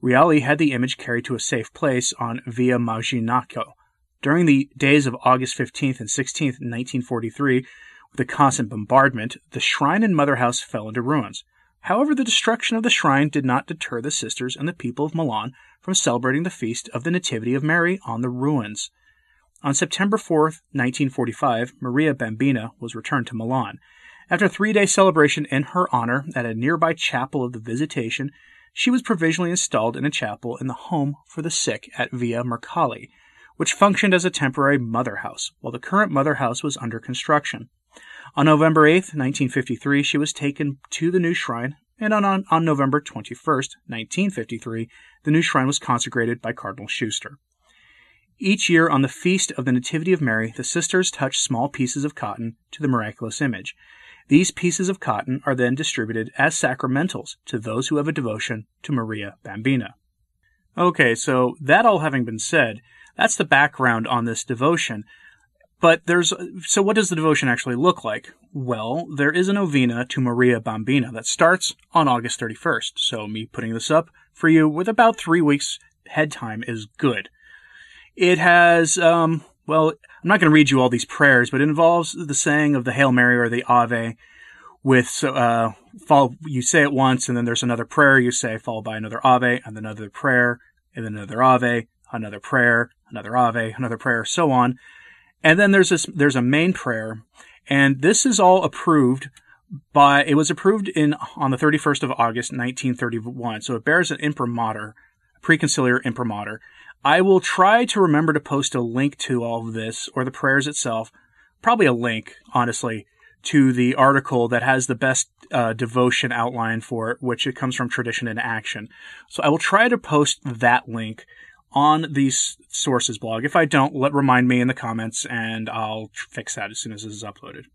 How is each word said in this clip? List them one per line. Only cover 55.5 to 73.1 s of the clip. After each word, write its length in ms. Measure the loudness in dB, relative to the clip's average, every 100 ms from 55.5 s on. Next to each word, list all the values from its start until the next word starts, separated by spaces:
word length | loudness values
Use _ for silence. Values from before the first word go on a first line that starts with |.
| 0
then 180 | 0
distributed 560 | -2 -4 -4 -4 -4 -8 -2
as 160 | -2
sacramentals 840 | 0 -4 -4 -4 -2 -2 -6 -14 -20 -10
to 120 | -10
those 300 | -6 -6 -2
who 80 | -2
have 100 | -2
a 60 |
devotion 540 | -4 -4 -6 -6 -8 -10 _
to 100 | -4
Maria 420 | -4 -4 -8 -10 -14
Bambina. 520 | -14 -6 -2 0 -2 -14 _ _ _ _ _ _ _ 0
Okay, 400 | 0 4 2 2
so 400 | 0 2 2 -2
that 240 | 4 6
all 140 | 6 4
having 260 | 0 -2
been 140 | -4 -6
said, 420 | -2 2 2 0 _ _ -20 0
that's 180 | 0
the 100 | 0
background 600 | 2 4 2 2 0 0 0
on 180 | -2
this 200 | -2 -6
devotion. 580 | -6 -2 0 0 -2 -8 -12 -20 -20 _ _ _ _ _
But 220 | 4 4 2
there's, 260 | 2 2 -2 -8 -12
so 160 | -2 0
what 140 | 2
does 140 | 2 0
the 80 | 0
devotion 320 | 2 2 2
actually 260 | -2 -2
look 300 | 0 0 0
like? 300 | -4 -8 -10 -20 _
Well, 560 | -10 -6 -4 -4 -6 -6 0
there 160 | 0
is 160 | 2 2
a 40 |
novena 520 | 2 0 2 2 0 -4
to 100 | -2
Maria 400 | -2 2 4 2
Bambina 500 | -2 -6 0 0 0
that 140 | -6 -8
starts 480 | 2 4 4 -2 -10 _
on 140 | 2 2
August 320 | 2 -2 -6
thirty-first. 640 | -8 -6 -4 -4 -6 -4
So 260 | -4